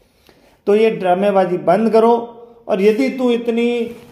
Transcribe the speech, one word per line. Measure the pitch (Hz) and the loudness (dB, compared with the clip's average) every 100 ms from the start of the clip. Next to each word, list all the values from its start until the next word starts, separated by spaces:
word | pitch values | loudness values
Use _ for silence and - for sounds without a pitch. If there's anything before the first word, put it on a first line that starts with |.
| _ _ _ _ _ _ - | _ _ _ _ _ _ -2
तो | 214 | 2
ये | 220 | 2
ड्रामेबाजी | 175 185 180 202 190 185 175 | 0 -2 0 2 0 0 -2
बंद | 156 190 226 | 0 0 2
करो। | 220 233 233 - - - - - | 2 4 2 -2 -18 -20 -18 -6
और | 196 | 0
यदि | 208 214 262 | 2 2 -2
तू | 262 247 | -2 -2
इतनी, | 233 233 226 240 240 233 - - | -2 -2 -2 -2 -2 -6 -10 -10